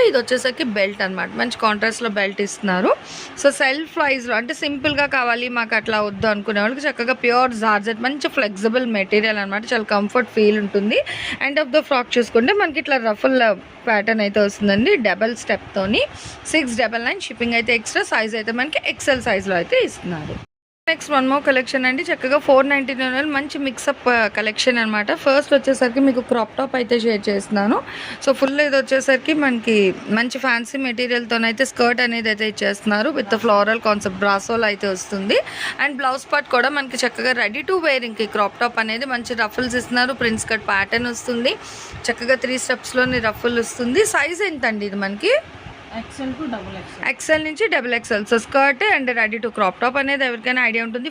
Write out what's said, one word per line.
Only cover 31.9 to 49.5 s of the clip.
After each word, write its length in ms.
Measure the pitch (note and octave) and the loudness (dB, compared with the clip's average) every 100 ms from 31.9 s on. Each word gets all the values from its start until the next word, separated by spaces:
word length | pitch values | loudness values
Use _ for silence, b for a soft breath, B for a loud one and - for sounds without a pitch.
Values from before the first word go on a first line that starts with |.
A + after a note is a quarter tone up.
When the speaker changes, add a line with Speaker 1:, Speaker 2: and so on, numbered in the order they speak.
| A#3+ B3 | 2 0
Speaker 1:
అనేది 240 | A#3 A3 | 0 -2
అయితే 160 | G#3 A3 | -2 -2
ఇచ్చేస్తున్నారు. 580 | G#3 G3+ G3 A3 G#3 B3 C#4 | -2 -2 -2 0 0 0 -2
With 100 | G3+ | -2
the 60 | A3 | 0
floral 360 | A3+ G3+ G3+ A3+ A3 | 4 4 4 2 0
concept 300 | G#3 G3+ F#3 | 0 -2 -2
బ్రాసోలో 420 | G3+ G3 - A#3 A3 | 0 0 0 0 0
అయితే 180 | G3 G3+ | 0 -2
వస్తుంది. 440 | F#3 - G3+ G3 A4 - B B B | -4 -6 -6 0 0 0 B B B
And 100 | C#4 C4+ | -2 0
బ్లౌజ్ 240 | C4+ C4 - | -2 -2 0
పార్ట్ 180 | C#4+ C#4+ B3 | -2 2 2
కూడా 140 | B3+ D4 | 2 0
మనకి 240 | C4+ A#3+ | -2 -2
చక్కగా 300 | C4 B3 A#3 A#3+ | -2 0 -2 0
ready 220 | G#3+ A#3 D4+ | 0 -2 -2
to 40 | F#4+ E4 | 0 2
wear 140 | C4 A#3 | 0 -2
ఇంక 160 | G#3+ G#3+ | -4 -2
ఈ 20 | G#3+ | 0
క్రాప్ 200 | G3+ - | 0 0
టాప్ 180 | A#3+ A3 | -2 0
అనేది 240 | A3 A3 C4+ | -2 -4 -4
మంచి 240 | A#3+ A#3 A#3 | -6 -4 -2
రఫుల్స్ 340 | G#3+ - B3+ B3 | -2 -2 -2 -2
ఇస్తున్నారు. 320 | A#3 B3 B3+ C4 | -2 0 0 0
ప్రిన్స్ 240 | A#3+ A3 - | -2 -2 -2
కట్ 140 | A3 G#3+ | -4 0
ప్యాటర్న్ 380 | G3 G3 A#3 B3 | 0 0 -2 -2
వస్తుంది, 420 | A#3 - A#3 B3 G#4+ B B B B - | -4 -4 -2 0 -2 B B B B -6
చక్కగా 300 | A#3 A#3+ C4 B3+ | -4 0 0 0
త్రీ 100 | B3+ - | -4 -2
స్టెప్స్‌లోని 540 | B3+ - B3+ B3+ B3+ A3+ | -4 -2 0 0 0 0
రఫుల్ 300 | G#3+ A#3+ A#3+ | -2 -2 0
వస్తుంది. 380 | A3+ - A#3+ C4+ G#4+ D#4+ | -2 -4 0 2 2 2
సైజ్ 260 | D4 F4 G4+ | 0 -2 -4
ఎంతండి 360 | D4+ A#3+ G#3+ G3+ | -2 -2 -2 -4
ఇది 100 | G3 G3 | -4 -4
మనకి? 280 | G3+ F4 C#5 - - - - - A3 | -2 2 2 0 -12 -18 -20 -14 -12
Speaker 2:
ఎక్స్ఎల్ 340 | A3 - C4 B3+ | -12 -8 -8 -6
to 80 | D4+ | -6
డబుల్ 200 | A3 F#3+ F#3+ | -8 -10 -12
ఎక్స్ఎల్. 260 | - - - | -14 -6 -6
Speaker 1:
ఎక్స్ఎల్ 340 | - - D#4 D#4 | -4 0 0 0
నుంచి 180 | D#4 A4 | -2 0
డబుల్ 200 | D#4+ A#3+ A#3 | 0 0 -4
ఎక్స్ఎల్. 260 | A3 G#3+ G#3 | -2 -4 2
So 60 | A#3 - | 0 2
స్కర్ట్ 360 | C4+ C#4 C4+ G#4+ E4+ | 4 4 4 2 2
and 120 | B3+ A#3 | 2 0
ready 180 | A3 A3 | 0 -2
to 40 | A#3 | -6